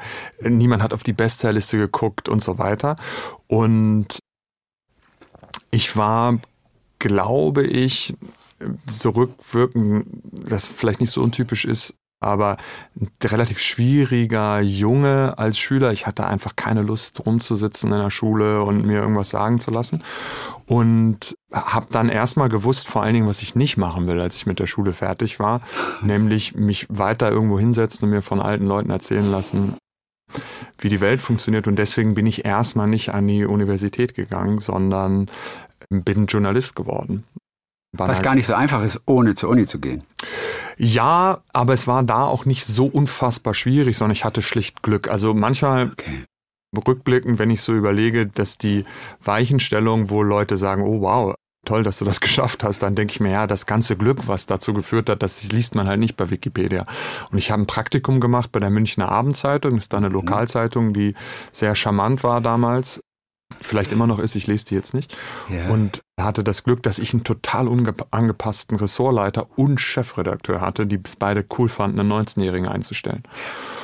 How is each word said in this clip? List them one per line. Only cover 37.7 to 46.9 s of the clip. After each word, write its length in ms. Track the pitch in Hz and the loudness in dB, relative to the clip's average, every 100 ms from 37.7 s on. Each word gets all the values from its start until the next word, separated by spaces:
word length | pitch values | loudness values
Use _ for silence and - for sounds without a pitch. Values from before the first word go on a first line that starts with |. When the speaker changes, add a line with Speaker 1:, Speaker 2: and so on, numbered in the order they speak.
| _ _ | _ _
Speaker 1:
War 160 | - 92 | -4 0
Speaker 2:
Was 80 | 117 | 2
Speaker 1:
halt 80 | |
Speaker 2:
gar 100 | 135 | 2
nicht 120 | 131 113 | 2 2
so 80 | |
einfach 280 | 107 143 135 | 2 2 2
ist, 200 | 107 95 | 0 -2
ohne 300 | - 127 117 | 2 4 4
zur 160 | 98 - | 2 2
Uni 160 | 123 135 | 4 2
zu 120 | - | -2
gehen. 240 | 67 64 - - - - - - - - | -6 -6 -10 -12 -10 -8 -8 -8 -12 0
Speaker 1:
Ja, 680 | 113 113 127 170 185 185 - | 2 4 4 4 2 0 -2
aber 220 | 127 123 | 0 2
es 120 | 127 - | 2 2
war 160 | 127 | 2
da 220 | 127 123 | 2 2
auch 220 | 139 127 135 | 2 0 0
nicht 180 | 127 | 0
so 220 | - 107 135 | 0 2 2
unfassbar 680 | 143 143 - 127 120 - | 2 0 0 -2 0 -2
schwierig, 420 | 104 123 139 131 113 | -2 2 4 4 2
sondern 160 | 110 | 0
ich 120 | 101 | 2
hatte 180 | 110 113 | 0 -2
schlicht 400 | - 113 98 - | -2 -2 -4 -4
Glück. 260 | - 101 - | 0 0 0
Also 260 | 98 110 | 0 2
manchmal 580 | 107 104 135 143 131 123 | 2 2 2 2 2 0
Speaker 2:
Okay. 320 | - - 67 67 _ _ _ _ 104 | -4 -12 -12 -14 _ _ _ _ -2
Speaker 1:
rückblickend, 500 | 127 | 0